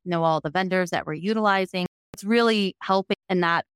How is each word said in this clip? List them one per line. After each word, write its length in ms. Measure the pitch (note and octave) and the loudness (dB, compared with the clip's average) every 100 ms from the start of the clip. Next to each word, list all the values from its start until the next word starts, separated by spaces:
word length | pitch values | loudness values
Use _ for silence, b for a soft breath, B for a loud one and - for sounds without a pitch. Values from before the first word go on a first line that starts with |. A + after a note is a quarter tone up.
know 200 | - E3+ | -4 0
all 180 | E3 D#3 | 2 0
the 80 | D#3 | 0
vendors 400 | F3+ F#3 F#3 F3 | -2 0 0 -2
that 160 | F3 D#3 | -4 -4
we're 80 | |
utilizing. 720 | D#3 F#3 A3 G#3+ G3 F#3+ F#3 F3+ _ _ | -6 -4 0 2 0 0 -4 -6 _ _
It's 100 | - | -10
really 520 | G3 A#3 A#3 G#3+ F#3+ - | 0 2 4 2 0 -4
helping 360 | - G3 F#3+ G3+ - | 0 0 0 -4 -2
in 120 | F#3 | 0
that 240 | E3+ E3+ - | 2 0 -4